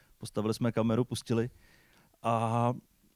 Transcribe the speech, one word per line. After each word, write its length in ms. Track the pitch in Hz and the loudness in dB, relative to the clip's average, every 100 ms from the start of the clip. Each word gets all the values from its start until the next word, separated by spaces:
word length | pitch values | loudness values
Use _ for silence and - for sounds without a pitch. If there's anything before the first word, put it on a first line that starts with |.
| _ - | _ -18
Postavili 360 | - - 107 | -10 -2 -2
jsme 180 | 110 120 | 0 0
kameru, 340 | 113 113 113 127 | 2 2 2 0
pustili 440 | 123 - 117 117 - - - _ - _ _ | -4 -2 -2 -2 -6 -20 -20 _ -20 _ _
a 500 | 113 117 113 117 120 127 - _ _ | -2 0 2 2 2 0 -8 _ _